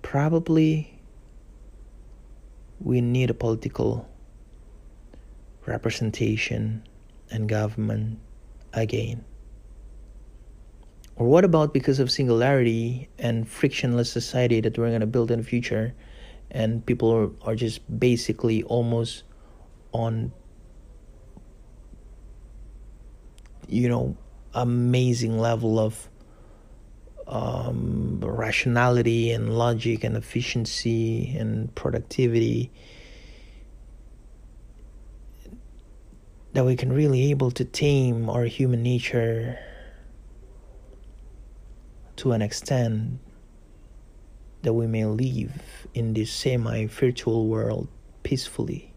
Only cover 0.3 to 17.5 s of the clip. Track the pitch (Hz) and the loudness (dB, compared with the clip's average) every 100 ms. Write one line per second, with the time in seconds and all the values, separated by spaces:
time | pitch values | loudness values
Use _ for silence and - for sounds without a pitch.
0.3 | 165 170 160 156 156 151 - - - - | 2 4 4 4 2 -4 -16 -20 -20 -20
1.3 | - - - - - - - - - - | -20 -20 -20 -20 -20 -20 -20 -20 -20 -20
2.3 | - - - - - - 123 120 127 127 | -20 -20 -20 -20 -8 0 2 4 2 2
3.3 | 120 117 113 - - 110 117 - - - | 0 0 -2 -4 0 0 0 -8 -20 -20
4.3 | - - - - - - - - - - | -20 -20 -20 -20 -20 -20 -20 -20 -20 -20
5.3 | - - - - 113 117 - 110 - 110 | -20 -20 -12 -6 -2 -2 -2 -4 0 0
6.3 | 107 107 117 110 110 - - - - - | 0 -2 -2 -2 -4 -10 -20 -20 -20 -8
7.3 | 110 107 107 107 110 107 107 110 110 - | -4 0 0 0 -2 -2 -2 -4 -8 -14
8.3 | - - - - - 110 110 113 117 - | -20 -20 -20 -8 -2 0 -2 -4 -6 -10
9.3 | - - - - - - - - - - | -20 -18 -20 -20 -20 -18 -18 -20 -20 -20
10.3 | - - - - - - - - - 120 | -20 -20 -20 -20 -20 -20 -20 -20 0 6
11.3 | 160 190 165 151 143 135 135 127 - 131 | 8 8 6 4 2 2 2 2 2 2
12.3 | 113 127 139 120 113 117 123 139 - 117 | 4 4 4 4 2 -2 -4 -8 -6 -2
13.3 | 117 113 - 139 - 127 120 117 117 - | -2 -4 0 0 2 0 2 0 -2 -2
14.3 | 127 123 117 110 110 117 113 110 123 117 | 0 4 4 2 0 0 2 2 2 2
15.3 | 117 113 120 120 110 117 - - - - | 0 0 -2 -2 -2 -4 -6 -18 -20 -20
16.3 | - - - 113 113 - 120 113 113 104 | -20 -10 -2 0 0 0 2 4 4 2
17.3 | - 113 | -2 -4